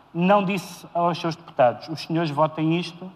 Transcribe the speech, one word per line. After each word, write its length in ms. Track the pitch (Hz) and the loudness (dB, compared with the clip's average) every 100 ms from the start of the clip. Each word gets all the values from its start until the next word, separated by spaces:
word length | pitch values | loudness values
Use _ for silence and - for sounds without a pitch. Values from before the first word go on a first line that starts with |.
| _ | _
não 300 | 165 180 208 | 0 4 4
disse 420 | 190 196 - - - | 2 -2 -6 -16 -8
aos 240 | 170 175 165 | -2 0 0
seus 140 | 170 | -4
deputados, 540 | 156 - - 123 110 - | -6 -8 2 2 2 -8
"Os 140 | 151 | -10
senhores 280 | - 160 165 | -4 -2 0
votem 480 | 143 156 151 156 170 | 0 0 0 0 0
isto" 320 | 170 - 185 | -2 -10 -16